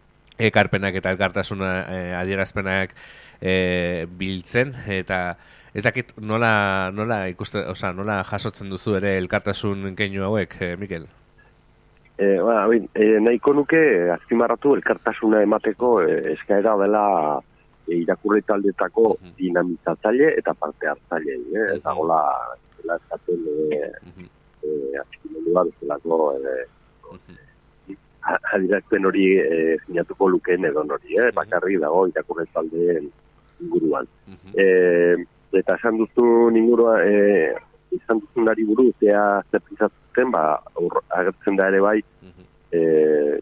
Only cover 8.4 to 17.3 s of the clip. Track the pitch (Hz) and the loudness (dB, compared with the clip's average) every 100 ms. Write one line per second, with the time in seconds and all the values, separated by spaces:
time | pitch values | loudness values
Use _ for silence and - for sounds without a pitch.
8.4 | 117 - 98 95 - 98 101 95 92 104 | -8 -10 -12 -8 -2 -2 0 -2 -2 -4
9.4 | 104 95 107 98 95 92 101 98 95 107 | -4 -6 -6 -6 -8 -6 -6 -4 -4 -2
10.4 | 90 - 90 87 101 85 76 _ _ _ | -4 -6 -8 -8 -10 -12 -14 _ _ _
11.4 | _ _ _ _ _ _ _ - 98 95 | _ _ _ _ _ _ _ -2 0 2
12.4 | 104 113 101 117 - - 107 110 113 120 | 2 2 4 2 0 2 4 4 4 2
13.4 | 147 143 143 165 151 92 87 85 - 117 | 2 2 2 4 4 4 0 -2 -2 0
14.4 | 117 117 143 113 - 110 113 110 113 107 | 0 0 2 2 0 -2 -2 -2 2 4
15.4 | 104 107 113 101 123 110 82 80 - 78 | 4 2 -2 -2 2 2 2 0 -2 -6
16.4 | - 101 107 104 101 104 104 90 76 | -2 0 2 2 2 2 2 2 0